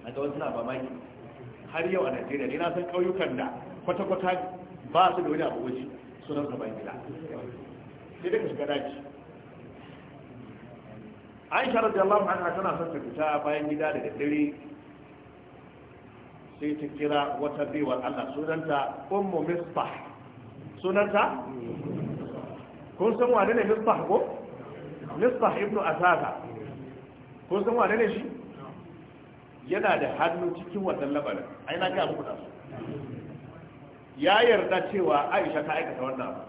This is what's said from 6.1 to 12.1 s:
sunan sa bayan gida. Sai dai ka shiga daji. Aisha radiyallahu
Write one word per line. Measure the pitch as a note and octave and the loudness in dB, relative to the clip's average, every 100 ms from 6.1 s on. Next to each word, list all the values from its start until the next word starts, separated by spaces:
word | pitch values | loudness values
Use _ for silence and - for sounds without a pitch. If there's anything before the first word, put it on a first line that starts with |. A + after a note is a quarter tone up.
| - - | -16 -4
sunan | D3 D3 | -2 -2
sa | B2+ | -4
bayan | A2 A2 | -6 -6
gida. | G2+ - - - D#2 - B2 - - - - - - - | -8 -10 -10 -10 -8 -8 -10 -12 -14 -16 -16 -16 -18 -6
Sai | E3+ | 0
dai | A3 | 0
ka | - | 0
shiga | C#3+ C#3+ | -2 0
daji. | C#3 C#3 - - - - - - - - - - - - - - - - - - - - A2 - - - - - | 0 -2 -8 -14 -16 -18 -18 -18 -18 -18 -16 -18 -18 -18 -18 -16 -16 -16 -16 -16 -18 -16 -16 -16 -18 -18 -20 -2
Aisha | A#3+ B3+ - | 0 4 4
radiyallahu | G#3+ F#3+ F#3+ | 4 4 6